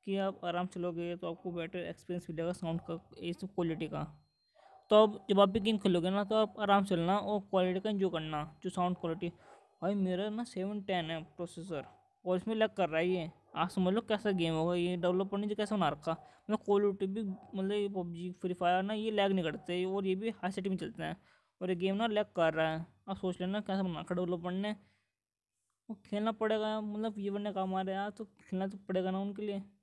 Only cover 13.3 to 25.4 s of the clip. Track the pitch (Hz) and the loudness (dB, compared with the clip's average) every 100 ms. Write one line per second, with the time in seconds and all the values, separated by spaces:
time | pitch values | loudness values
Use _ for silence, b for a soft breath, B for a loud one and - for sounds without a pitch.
13.3 | - _ - 175 - 185 202 226 214 214 | -12 _ -4 -2 2 2 2 0 0 2
14.3 | 190 165 160 165 175 175 180 180 180 196 | 2 2 2 2 2 0 2 2 2 0
15.3 | 202 208 208 208 214 160 147 - 165 - | -2 -2 -2 -2 2 0 0 -4 -4 -6
16.3 | - - 214 - 202 208 196 190 196 208 | -20 -4 -4 4 4 4 2 -2 -2 -6
17.3 | 190 - 196 190 208 202 196 175 165 180 | -8 -8 -4 -2 0 0 -2 -6 -6 -8
18.3 | 180 185 180 175 180 190 214 220 208 196 | -6 -4 0 2 4 2 -2 0 4 4
19.3 | 190 160 - - 175 185 196 190 185 226 | 4 2 -2 -4 -2 0 0 0 0 -2
20.3 | 220 190 185 190 190 - - 156 190 b | -4 -4 -2 -2 -2 -4 -6 -8 -8 b
21.3 | b b b 185 180 190 196 226 208 208 | b b b -4 0 0 2 0 0 -2
22.3 | - 165 156 160 160 165 _ - 190 185 | 2 2 4 0 0 -6 _ -10 -4 -4
23.3 | 180 180 202 208 196 190 160 175 180 180 | -2 -2 -4 -2 -2 0 -4 -4 -2 0
24.3 | 175 175 180 208 208 b b b _ _ | -2 -2 -2 -4 -6 b b b _ _
25.3 | _ | _